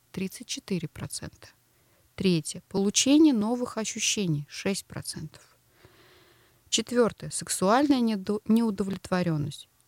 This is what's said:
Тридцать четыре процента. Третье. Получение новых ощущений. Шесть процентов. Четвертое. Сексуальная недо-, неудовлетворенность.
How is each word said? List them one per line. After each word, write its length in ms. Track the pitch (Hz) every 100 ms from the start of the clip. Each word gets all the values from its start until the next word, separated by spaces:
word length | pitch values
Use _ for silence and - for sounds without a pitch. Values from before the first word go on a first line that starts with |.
| _
Тридцать 340 | - 190 - 240
четыре 400 | - - 185 156
процента. 640 | - 110 - - - - _ _ _ _ _ _ -
Третье. 400 | 190 170 - - -
Получение 640 | 190 196 - - 294 311
новых 440 | 247 208 247 247 -
ощущений. 680 | 214 220 - - 190 147 147
Шесть 380 | - 190 196 -
процентов. 680 | - - - 160 - - _ _ _ - _ _ _ _ _ _ _ _
Четвертое. 600 | - 220 240 220 - 151
Сексуальная 680 | - - - 185 233 294 269
недо-, 420 | 233 214 185 208 -
неудовлетворенность. 1200 | 220 233 196 196 185 - 180 175 156 147 - - _